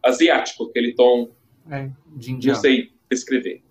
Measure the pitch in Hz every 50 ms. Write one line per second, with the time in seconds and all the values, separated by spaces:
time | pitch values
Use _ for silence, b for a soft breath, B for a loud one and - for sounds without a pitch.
0 | - 127 127 - 165 170 151 - - - - - 117 - - 120 120 120 120 -
1 | 123 123 123 120 117 117 _ _ _ _ _ _ _ 160 147 139 135 135 135 _
2 | _ _ - 139 113 123 127 123 117 135 131 - - 139 131 120 123 _ _ _
3 | _ _ 127 120 - - 131 127 - - 90 - _ _